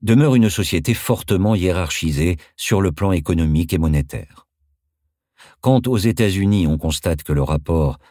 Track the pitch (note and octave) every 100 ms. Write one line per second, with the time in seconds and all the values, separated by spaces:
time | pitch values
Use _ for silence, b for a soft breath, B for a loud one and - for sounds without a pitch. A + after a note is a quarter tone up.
0 | A2 A#2+ D3+ B2+ G#2+ - F#2+ E2+ - A2+
1 | - A#2 - F#2+ G#2 G#2+ F2+ F2 E2+ -
2 | D#2+ C#2+ E2 E2+ B - - G2+ G2 D2
3 | G2 F2 D#2 E2 D#2+ D2+ E2 E2+ D#2+ D2
4 | C#2+ - - - _ _ _ _ _ _
5 | _ _ _ B B B B2+ C3 B2 A2+
6 | A2+ - G#2+ F#2+ G2 G#2 D#2+ D#2 D#2+ D2+
7 | F2+ D2+ - C#2+ C#2 D2+ D2 E2 C#2+ C#2
8 | b